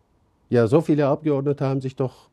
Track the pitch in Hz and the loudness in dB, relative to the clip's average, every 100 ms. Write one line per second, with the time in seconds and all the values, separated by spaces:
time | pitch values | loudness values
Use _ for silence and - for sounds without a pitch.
0 | _ _ _ _ - 120 117 143 160 147 | _ _ _ _ -2 2 4 2 2 0
1 | 139 147 156 139 139 143 135 135 131 - | 2 0 -2 -2 -2 -2 -2 -4 -6 -6
2 | 131 - _ | -6 -8 _